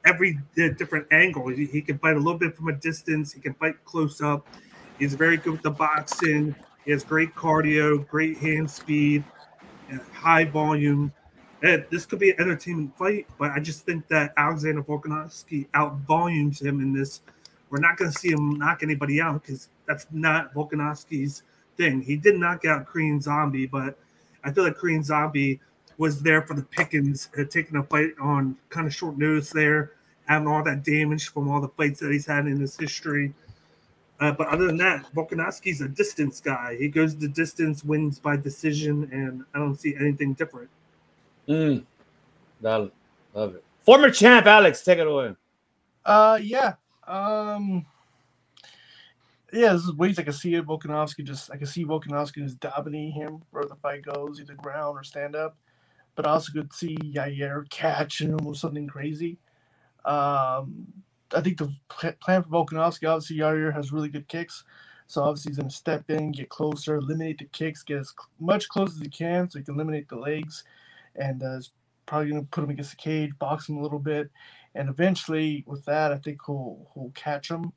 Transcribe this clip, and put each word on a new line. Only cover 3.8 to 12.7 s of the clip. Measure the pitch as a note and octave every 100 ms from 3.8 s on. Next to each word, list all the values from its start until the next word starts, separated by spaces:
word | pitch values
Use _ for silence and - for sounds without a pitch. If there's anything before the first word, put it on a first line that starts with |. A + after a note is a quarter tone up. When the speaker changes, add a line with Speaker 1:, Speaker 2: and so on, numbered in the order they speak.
Speaker 1:
close | - E3 D3+ D3
up. | D3 C#3+ - - - - - -
He's | C#3+
very | C#3 E3 E3
good | E3+
with | D#3
the | D#3
boxing. | D3 D#3 D3+ D3+ - E3 D3+ D3+ C#3+ - _
He | -
has | C#3+
great | - D#3 D#3+
cardio, | - E3 D#3 D#3 D3+ D3+ D3 C#3+
great | D3+ D#3+ D#3
hand | D3+ D#3 D#3+
speed, | - - D3 D3 D3 C#3+ - - _ - - -
and | C3 -
high | - E3 E3
volume. | D#3+ D3+ D#3 D3+ D3 C#3+ C#3+ - - _ - -
Uh, | E3+ D#3+ -
this | E3+ -
could | F#3
be | G3
an | F3+
entertaining | F3+ D#3 F3